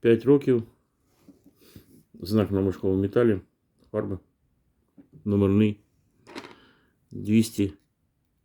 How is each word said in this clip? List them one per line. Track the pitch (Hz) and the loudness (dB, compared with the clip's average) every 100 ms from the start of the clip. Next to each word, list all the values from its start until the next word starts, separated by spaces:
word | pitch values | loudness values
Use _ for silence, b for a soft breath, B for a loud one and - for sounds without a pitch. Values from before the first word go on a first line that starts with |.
П'ять | 117 117 | 4 2
років. | 113 143 135 123 113 _ _ _ _ _ - - _ _ b b b b _ - | 4 2 2 -2 -2 _ _ _ _ _ -20 -20 _ _ b b b b _ -16
Знак | 87 107 95 | -4 -2 0
на | 98 | 0
морському | 95 92 98 95 | -2 -2 -4 -2
металі. | 98 123 120 98 - _ _ _ _ | -2 0 0 0 -6 _ _ _ _
Фарба. | 107 104 95 _ _ _ _ _ _ _ _ _ - | -8 -8 -10 _ _ _ _ _ _ _ _ _ -12
Номерний. | 104 101 98 101 107 104 _ _ _ _ - B B B B B B B _ | -2 2 2 4 2 0 _ _ _ _ -20 B B B B B B B _
Двісті | 110 98 110 110 - 98 - _ _ _ _ _ _ | -14 0 0 0 -2 -6 -6 _ _ _ _ _ _